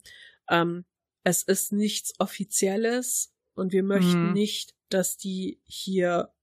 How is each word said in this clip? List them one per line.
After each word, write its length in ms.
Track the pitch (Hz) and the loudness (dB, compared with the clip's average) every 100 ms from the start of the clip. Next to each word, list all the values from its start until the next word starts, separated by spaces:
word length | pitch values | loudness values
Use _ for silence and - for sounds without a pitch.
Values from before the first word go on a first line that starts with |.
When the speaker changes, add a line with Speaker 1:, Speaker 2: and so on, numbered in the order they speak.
| - - - _ - | -18 -20 -20 _ 0
Speaker 1:
Ähm, 360 | 170 175 175 - _ _ _ | 2 2 -2 -10 _ _ _
es 200 | 185 175 | -2 0
ist 300 | - 196 - | 0 0 0
nichts 420 | 202 208 208 - - | 0 0 -2 -6 -4
Offizielles 1120 | 202 - 190 - 190 196 226 247 247 - - _ _ | -4 -4 -4 0 0 2 0 -2 -2 -4 -6 _ _
und 180 | - 190 | -6 0
wir 100 | 190 | 2
möchten 460 | 196 202 180 175 170 | 2 4 4 4 2
Speaker 2:
Mhm. 40 | |
Speaker 1:
nicht, 420 | 202 208 - - _ - | 2 0 -4 -10 _ -2
dass 280 | 190 180 - | 0 0 -4
die 440 | 196 185 185 - | -8 -6 -8 -10
hier 680 | - - 190 190 175 175 - _ | -14 -10 -2 0 2 0 -2 _